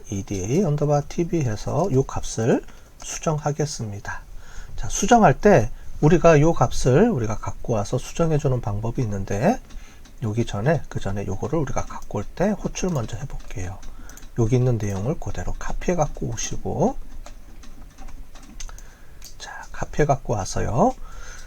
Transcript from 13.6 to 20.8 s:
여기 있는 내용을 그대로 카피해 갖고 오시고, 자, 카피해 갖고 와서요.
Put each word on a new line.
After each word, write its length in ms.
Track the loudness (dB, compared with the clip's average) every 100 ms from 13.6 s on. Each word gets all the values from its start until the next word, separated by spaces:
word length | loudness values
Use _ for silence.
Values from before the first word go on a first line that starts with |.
| -6 -6 -10 -10 -12 -12 -6 0
여기 160 | 2 4
있는 220 | 4 2
내용을 420 | 0 -2 -2 -2
그대로 340 | -4 -2 -2 -2
카피해 380 | 0 0 0 2
갖고 320 | 0 -2 -6
오시고, 720 | -4 -4 -4 -2 0 0 0 -6 -8 -12 -14 -16 -16 -14 -14 -14 -12 -12 -10 -12 -14 -16 -12 -12 -12 -16 -18 -18 -16 -14 -14
자, 140 | -14 -14 -12
카피해 340 | -6 -4 2 2
갖고 280 | 2 0
와서요. 600 | -2 -2 -2 0 4